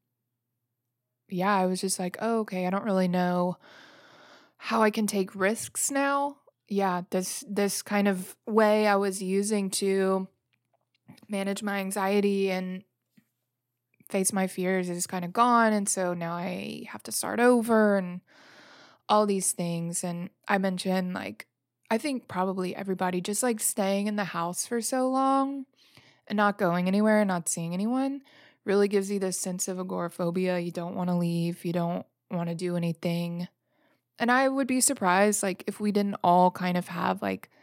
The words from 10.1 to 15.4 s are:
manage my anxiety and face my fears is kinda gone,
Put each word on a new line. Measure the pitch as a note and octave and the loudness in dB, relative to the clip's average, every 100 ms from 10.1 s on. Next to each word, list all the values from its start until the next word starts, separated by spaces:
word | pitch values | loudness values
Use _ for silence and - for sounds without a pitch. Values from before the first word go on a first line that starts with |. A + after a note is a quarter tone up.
| F#3+ F#3+ _ _ _ _ _ _ _ - - - | 0 -2 _ _ _ _ _ _ _ -20 -20 -10
manage | G#3 G3 G3+ | -6 -4 -4
my | G#3 G3+ | -4 -4
anxiety | F#3+ G3+ F#3+ G3+ G3+ G3 F#3+ | -4 -2 0 2 2 2 0
and | F#3 F#3 F#3 - _ _ _ _ _ _ _ _ _ _ _ - | -2 -4 -8 -12 _ _ _ _ _ _ _ _ _ _ _ -8
face | G3 F#3+ | -2 -2
my | G3 F#3+ | 0 -2
fears | - F#3 F#3+ F3+ | -4 -2 -2 -2
is | F3 - | -6 -6
kinda | F#3 F3 | -6 -4
gone, | F3+ | 2